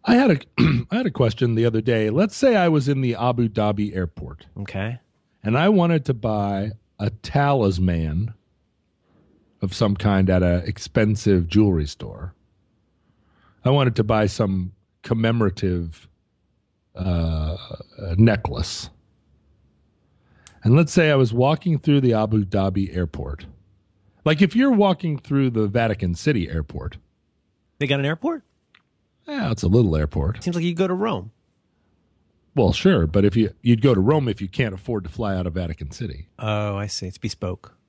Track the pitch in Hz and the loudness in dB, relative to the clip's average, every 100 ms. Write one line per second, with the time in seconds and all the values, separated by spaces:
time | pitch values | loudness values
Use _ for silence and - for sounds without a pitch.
0 | - 240 269 147 - - 156 123 120 214 | 4 4 4 2 -2 0 2 2 0 -2
1 | 247 - 117 117 120 113 117 110 110 113 | -2 2 0 2 0 2 2 0 0 0
2 | 107 123 208 - 269 220 175 151 135 135 | 0 0 0 2 2 4 4 2 0 0
3 | 131 113 120 120 117 104 104 104 104 95 | -2 0 0 2 0 0 0 0 -4 -4
4 | 87 - - - - - 101 95 107 120 | -6 -8 -16 -16 -18 -16 -10 -8 -8 -10
5 | _ _ _ _ 104 127 180 208 170 160 | _ _ _ _ -2 2 4 4 2 0
6 | 131 123 110 107 101 98 101 - _ - | -2 -4 -2 -2 -2 -2 -6 -10 _ -6
7 | 104 - - 143 143 139 101 87 92 85 | -6 -6 -4 0 2 2 2 2 0 0
8 | 80 80 113 - _ _ _ _ _ _ | -2 -4 -6 -10 _ _ _ _ _ _
9 | _ _ _ _ _ _ 95 92 107 98 | _ _ _ _ _ _ -8 -2 0 0
10 | 107 98 95 92 90 87 - - - - | 0 2 2 4 2 0 -2 -10 -4 0
11 | 107 107 107 92 82 101 107 85 73 - | 0 0 2 2 2 2 4 2 -4 -8
12 | - - 90 _ _ _ _ _ _ _ | -14 -12 -14 _ _ _ _ _ _ _
13 | _ _ _ _ _ _ 131 143 127 113 | _ _ _ _ _ _ 2 4 2 0
14 | 104 110 107 - 104 95 92 - _ _ | 0 2 2 0 -2 0 -4 -12 _ _
15 | - 113 113 117 104 92 98 90 82 - | -4 0 0 2 0 0 -2 -2 -6 -12
16 | - _ _ _ _ _ _ _ _ - | -20 _ _ _ _ _ _ _ _ -6
17 | 92 85 82 80 78 82 - - - - | -2 0 0 -2 -4 -6 -12 -18 -18 -12
18 | 82 87 113 104 - - 80 - - _ | -4 4 4 4 -4 -6 -6 -8 -14 _
19 | _ _ _ _ _ _ _ _ _ _ | _ _ _ _ _ _ _ _ _ _
20 | _ _ _ _ - _ 110 139 160 - | _ _ _ _ -20 _ 4 4 4 2
21 | 156 139 123 117 131 156 180 151 - 143 | 4 4 2 2 2 0 -2 -2 2 2
22 | 127 110 107 110 95 101 95 95 98 90 | 4 2 0 0 0 0 0 -2 -4 -4
23 | 85 71 67 71 - - _ _ _ _ | -6 -6 -10 -12 -16 -20 _ _ _ _
24 | _ _ 151 156 196 233 277 220 202 180 | _ _ -2 2 2 4 2 4 2 2
25 | 170 143 - 139 131 117 104 110 113 107 | -2 -6 -2 0 2 0 0 0 0 0
26 | 90 85 147 123 82 80 73 - - - | -2 -2 -2 -2 -2 -6 -6 -10 -12 -14
27 | _ _ _ _ _ _ _ _ 143 139 | _ _ _ _ _ _ _ _ -2 0
28 | 139 165 294 320 _ _ _ _ _ _ | -2 -2 -4 -6 _ _ _ _ _ _
29 | _ _ - 285 170 113 80 110 107 78 | _ _ -12 -6 -4 -4 0 2 2 0
30 | 73 - 71 - 175 170 170 170 185 185 | -2 -4 -4 -4 -6 -4 -4 -2 -2 -2
31 | 220 190 107 _ _ _ _ _ _ _ | -4 -6 -10 _ _ _ _ _ _ _
32 | _ _ _ _ _ 147 101 - 190 147 | _ _ _ _ _ 0 2 2 2 2
33 | 80 98 101 104 107 - 117 117 135 104 | 2 2 2 2 -2 0 2 4 4 4
34 | 101 156 127 98 95 - 117 92 - 110 | 2 2 0 -6 -6 -4 -4 -4 -6 -6
35 | 85 - 107 92 87 85 87 80 71 - | -6 -6 -4 -2 -4 -4 -6 -8 -12 -10
36 | 110 69 82 - 110 104 104 98 104 - | -10 -10 -16 -10 -6 -4 -4 -6 -8 -10
37 | 95 - 104 - 95 92 - _ | -12 -10 -10 -8 -10 -10 -16 _